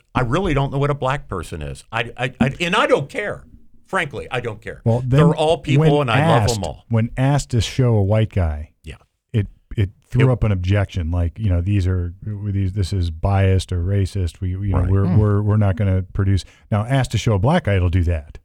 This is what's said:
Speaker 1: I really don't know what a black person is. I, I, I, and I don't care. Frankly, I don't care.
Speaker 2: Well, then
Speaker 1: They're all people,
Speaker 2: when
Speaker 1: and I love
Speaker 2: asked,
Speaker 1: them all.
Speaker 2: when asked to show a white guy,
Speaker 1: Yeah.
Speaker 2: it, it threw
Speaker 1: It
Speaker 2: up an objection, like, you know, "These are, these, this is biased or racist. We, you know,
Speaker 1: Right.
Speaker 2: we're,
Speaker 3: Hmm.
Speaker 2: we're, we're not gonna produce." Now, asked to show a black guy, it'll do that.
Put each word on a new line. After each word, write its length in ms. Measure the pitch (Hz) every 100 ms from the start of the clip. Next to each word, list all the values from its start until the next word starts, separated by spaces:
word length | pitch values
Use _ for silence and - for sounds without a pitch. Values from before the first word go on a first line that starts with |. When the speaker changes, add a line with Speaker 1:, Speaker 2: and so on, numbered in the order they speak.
| _
Speaker 1:
I 60 | 120
really 320 | 120 160 196
don't 180 | 139 139
know 60 | 139
what 100 | 143
a 60 |
black 340 | 143 127 143 -
person 320 | 92 - 85
is. 240 | 73 67 -
I, 180 | 113 120 -
I, 160 | 131 -
I, 140 | 135 -
and 140 | 170
I 120 | 214 277
don't 240 | 202 139
care. 340 | - 208 - - - - - -
Frankly, 380 | 190 151 107 80
I 80 | 127
don't 240 | 113 104
care. 200 | 98 -
Speaker 2:
Well, 160 | 113 117
then 80 | 127
Speaker 1:
They're 240 | 139 160
all 240 | 156 156 170
people, 400 | - 135 156 147
Speaker 2:
when 100 | 127
Speaker 1:
and 20 |
I 160 | 113 156
love 140 | 117
Speaker 2:
asked, 100 | 123
Speaker 1:
them 80 | 110
all. 200 | 80 - -
Speaker 2:
when 200 | 113 117 -
asked 340 | 135 143 -
to 100 | 120
show 360 | - - 123 110
a 60 |
white 260 | 98 110 110
guy, 420 | 98 82 76 76 _
Speaker 1:
Yeah. 140 | - - _ _ _
Speaker 2:
it, 160 | 113 98 - - -
it 140 | 98 - _
threw 220 | 123 131
Speaker 1:
It 40 |
Speaker 2:
up 120 | 120
an 80 | 110
objection, 580 | 92 90 101 95 95 80
like, 300 | 87 85 -
you 80 | 107
know, 120 | 87
"These 280 | 90 101 90
are, 260 | 92 87 90
these, 500 | 107 101 104 98 95
this 180 | 101 90
is 180 | 98 85
biased 600 | 80 98 98 95 95 -
or 100 | 90
racist. 580 | 87 101 95 98 87 -
We, 100 | 92
you 80 | 92 101
know, 100 | 90
Speaker 1:
Right. 100 | 90
Speaker 2:
we're, 180 | 98 98
Speaker 3:
Hmm. 100 | 104
Speaker 2:
we're, 240 | 104 101
we're 140 | 104 107
not 180 | 101
gonna 280 | 92 101 95
produce." 420 | 92 - 98 95 - _ -
Now, 140 | 104
asked 260 | 117 135 120
to 80 | 110
show 160 | 120
a 40 | 98
black 240 | 120 175
guy, 100 | -
it'll 140 | 98 90
do 140 | 92
that. 340 | 85 80 - -